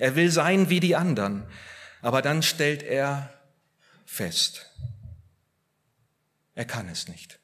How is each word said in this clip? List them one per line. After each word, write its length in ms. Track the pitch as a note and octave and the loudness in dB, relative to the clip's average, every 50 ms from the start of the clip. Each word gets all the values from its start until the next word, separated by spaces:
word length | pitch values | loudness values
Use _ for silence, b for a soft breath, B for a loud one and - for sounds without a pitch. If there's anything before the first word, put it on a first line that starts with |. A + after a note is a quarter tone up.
er 160 | - C3 C3 | 0 2 4
will 160 | D3+ E3+ F3 E3 | 4 4 4 4
sein 360 | E3+ D3+ E3 F#3+ F#3+ G3 D#3 | 4 4 4 4 4 4 4
wie 100 | E3+ F3+ | 4 4
die 160 | E3+ F3+ E3+ | 4 4 4
anderen. 480 | D3+ E3+ F#3 D3 G#2+ G2+ G2 G2+ G2+ G#2+ B B B B B B B B B B B B | 4 2 2 0 0 0 -2 -2 -4 -8 B B B B B B B B B B B B
Aber 180 | A#2+ A#2+ C3 | 0 0 2
dann 220 | C3 C#3+ D3+ D#3+ D#3+ | 2 2 0 2 0
stellt 400 | - - E3 D#3 D3 D3+ C#3+ D3 | 0 0 2 0 0 0 -2 -4
er 500 | - B2 C3+ C#3 C#3 C#3+ C#3 C#3 C3+ - - _ _ _ _ _ _ _ _ b b b b b | -4 -2 0 0 0 -2 -4 -6 -10 -14 -20 _ _ _ _ _ _ _ _ b b b b b
fest, 680 | b - - G#2+ F2 E2 - - - - - - - _ - - - - - - - - - - _ _ _ _ _ _ _ _ _ _ _ _ _ _ _ _ _ _ _ _ _ _ _ _ _ - | b -8 -6 -6 -4 -2 0 -2 -2 -2 -8 -20 -20 _ -12 -12 -12 -12 -12 -18 -20 -20 -20 -20 _ _ _ _ _ _ _ _ _ _ _ _ _ _ _ _ _ _ _ _ _ _ _ _ _ -10
er 80 | - A#2 | -10 -8
kann 240 | B2 - A#2+ G#2 F2 | -8 -6 -8 -8 -8
es 180 | E2 - - | -8 -10 -10
nicht. 320 | - E2+ - - - - _ | -10 -12 -16 -18 -20 -20 _